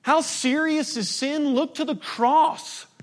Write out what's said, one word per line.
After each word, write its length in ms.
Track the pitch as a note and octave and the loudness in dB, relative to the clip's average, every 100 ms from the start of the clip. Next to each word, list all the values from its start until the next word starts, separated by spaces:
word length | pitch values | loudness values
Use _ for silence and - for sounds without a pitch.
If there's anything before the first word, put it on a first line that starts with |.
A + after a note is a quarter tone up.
How 160 | - D#4 | 4 2
serious 760 | - - C4 C#4+ D#4+ D#4 C4+ A#3 | 2 -2 0 2 2 0 -2 -4
is 120 | F#3 | -4
sin? 440 | - C4+ D4+ D4 | -4 -2 0 2
Look 220 | B3+ D#4+ | 0 0
to 100 | - | -4
the 100 | D#4 | -4
cross, 880 | C#4 - - A#3+ D#4 D#4 - - - - _ | -4 -6 0 4 4 4 0 -12 -16 -18 _